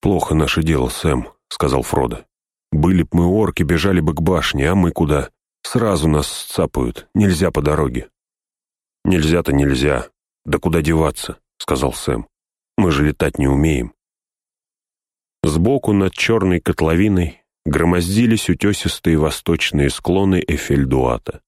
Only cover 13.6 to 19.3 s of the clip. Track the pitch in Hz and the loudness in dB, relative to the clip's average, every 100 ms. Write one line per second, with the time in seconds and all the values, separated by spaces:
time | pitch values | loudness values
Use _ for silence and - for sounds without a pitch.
13.6 | 80 71 62 _ _ _ _ _ _ _ | 2 0 -4 _ _ _ _ _ _ _
14.6 | _ _ _ _ _ _ _ _ - 76 | _ _ _ _ _ _ _ _ -2 2
15.6 | 95 143 - 101 95 - - 113 95 90 | 2 2 2 2 0 -2 0 0 2 0
16.6 | - - 80 82 107 95 82 - _ _ | -2 -2 0 2 2 0 -2 -6 _ _
17.6 | - 73 85 90 87 101 120 113 - 87 | -4 0 2 0 0 0 2 0 0 0
18.6 | 101 104 87 - - 80 76 | 0 -2 -4 -4 0 2 0